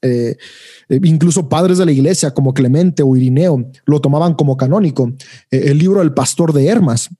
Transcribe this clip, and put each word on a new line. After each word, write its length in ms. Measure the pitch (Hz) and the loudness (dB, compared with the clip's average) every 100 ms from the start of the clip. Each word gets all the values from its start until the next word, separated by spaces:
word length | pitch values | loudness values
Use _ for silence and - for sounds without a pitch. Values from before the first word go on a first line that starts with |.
eh, 340 | 127 120 117 - - - - - _ | -2 -2 -4 -6 -14 -20 -20 -20 _
eh, 120 | 131 | 0
incluso 440 | 180 160 170 165 143 | 2 2 2 0 -2
padres 300 | 151 180 180 | 0 0 2
de 80 | 180 | 2
la 60 | |
iglesia 420 | 139 139 185 156 | 2 2 0 -4
como 180 | 131 135 | -4 -4
Clemente 500 | 131 127 139 180 156 | 0 0 2 0 0
o 140 | 139 131 | 0 2
Irineo 480 | 127 127 180 143 120 - - | 2 0 0 -2 -4 -10 -2
lo 140 | 147 | 0
tomaban 340 | 135 143 170 | 2 0 0
como 220 | 151 147 131 | 0 0 0
canónico. 540 | 131 185 185 135 123 131 - - _ | 0 0 0 -2 -4 -6 -18 -20 _
Eh, 120 | 131 147 | -2 0
el 80 | 143 | 0
libro 220 | 175 202 | 2 2
del 120 | 165 | 0
Pastor 400 | 135 127 - 170 | 0 -4 0 0
de 140 | 147 139 | 2 2
Hermas 420 | 233 170 117 - - | 2 0 -2 -6 -16